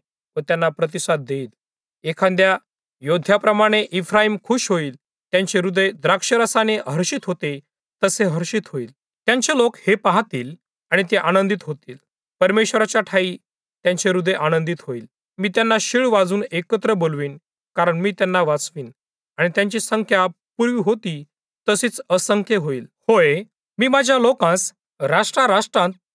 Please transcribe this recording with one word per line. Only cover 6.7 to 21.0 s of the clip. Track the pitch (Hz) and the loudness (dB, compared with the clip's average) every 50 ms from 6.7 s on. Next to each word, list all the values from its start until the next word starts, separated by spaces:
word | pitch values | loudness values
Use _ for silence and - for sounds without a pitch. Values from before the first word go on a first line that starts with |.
| 214 208 | 0 -2
हर्षित | - 131 139 160 180 - 294 277 - | -4 -4 -2 -2 -2 -2 -4 -6 -4
होते | - 180 - - 147 147 139 - _ _ _ _ _ _ _ - | -6 -6 -4 -4 -6 -8 -8 -14 _ _ _ _ _ _ _ 0
तसे | 196 - - 214 | 0 2 2 0
हर्षित | 185 151 165 170 - - 220 180 | 0 0 -2 -4 -4 -4 -6 -6
होईल. | - - 143 120 113 - _ _ _ _ _ _ | -6 -12 -12 -12 -12 -16 _ _ _ _ _ _
त्यांचे | - 233 262 233 - 311 269 | 0 0 0 0 0 2 2
लोक | 240 240 226 - - - | 2 2 0 -2 0 0
हे | 202 | 0
पाहतील | 208 - 202 175 202 226 - - 131 120 131 165 - _ _ _ _ _ _ | 2 2 2 2 2 0 -2 -6 -8 -8 -8 -14 -20 _ _ _ _ _ _
आणि | 170 185 190 175 | 0 0 0 0
ते | - 190 | 0 0
आनंदित | - 160 180 190 196 196 208 185 - | 2 2 2 2 2 2 -2 -4 -6
होतील. | - 151 139 _ - 123 135 _ _ _ _ _ _ _ _ | -12 -14 -14 _ -20 -20 -20 _ _ _ _ _ _ _ _
परमेश्वराच्या | 185 185 196 220 220 208 - 220 214 214 - 226 | 0 2 2 2 0 0 0 -2 -2 0 -2 -4
ठाई | 202 - - 190 180 185 180 - _ _ _ _ _ _ _ _ _ | -4 0 -2 -2 -2 -2 -6 -10 _ _ _ _ _ _ _ _ _
त्यांचे | 175 180 170 - 196 | -2 -2 0 0 0
हृदय | 180 180 170 180 190 | 0 0 0 -2 -2
आनंदित | - 151 156 165 165 160 156 170 160 | 0 0 0 0 0 0 -2 -6 -8
होईल. | - - 127 120 110 - _ _ _ _ _ - | -8 -12 -12 -12 -12 -16 _ _ _ _ _ -6
मी | 185 208 180 | -6 -2 0
त्यांना | 233 226 226 226 214 | 0 2 2 2 0
शीळ | - - - 240 262 | 0 0 0 0 2
वाजून | 254 220 202 190 175 190 202 208 - | 2 4 2 2 2 0 -4 -4 -4
एकत्र | - 170 175 - 226 208 - - 220 | -6 -8 -4 -2 -4 -2 0 0 0
बोलवीन, | 185 170 160 156 143 143 143 139 147 _ _ _ _ _ _ _ | 0 0 -2 -2 -4 -8 -8 -10 -14 _ _ _ _ _ _ _
कारण | - 175 175 165 165 | 0 0 0 0 0
मी | 180 208 | -2 -4
त्यांना | 202 - 202 185 185 185 | -2 -2 -2 0 2 0
वाचवीन | 175 151 147 143 - - - 156 131 113 - _ _ _ _ _ _ _ _ - | 2 2 0 -2 -4 -8 -12 -14 -14 -14 -18 _ _ _ _ _ _ _ _ -2
आणि | 160 180 165 | -2 0 0
त्यांची | 202 202 208 196 226 | 0 -2 0 -2 -4
संख्या | - - 233 214 214 - 226 190 185 185 | -4 -2 -2 -2 0 0 2 2 2 0
पूर्वी | 170 _ _ _ _ - 233 240 247 240 | -2 _ _ _ _ -2 -2 0 0 0
होती | 185 185 226 220 | 0 0 -2 -2